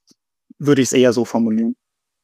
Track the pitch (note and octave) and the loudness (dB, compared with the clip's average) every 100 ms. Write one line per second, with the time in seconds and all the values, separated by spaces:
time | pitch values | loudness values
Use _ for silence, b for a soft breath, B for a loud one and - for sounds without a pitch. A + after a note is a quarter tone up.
0 | _ _ _ _ _ - C#3 C3+ B2 C3+ | _ _ _ _ _ -6 0 0 2 2
1 | B2+ A#2 A2+ A#2 A#2 A2 A2+ B2+ _ _ | 2 2 -2 -2 -2 -2 -4 -6 _ _
2 | _ _ | _ _